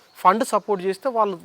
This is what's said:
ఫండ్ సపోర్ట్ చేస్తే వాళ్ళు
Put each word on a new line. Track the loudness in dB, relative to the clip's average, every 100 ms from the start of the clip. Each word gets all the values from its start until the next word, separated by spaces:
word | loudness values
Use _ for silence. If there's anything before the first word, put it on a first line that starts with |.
| _ 0
ఫండ్ | 2 2
సపోర్ట్ | 0 -2 -2 -4 -4
చేస్తే | -6 -4
వాళ్ళు | 0 0 -2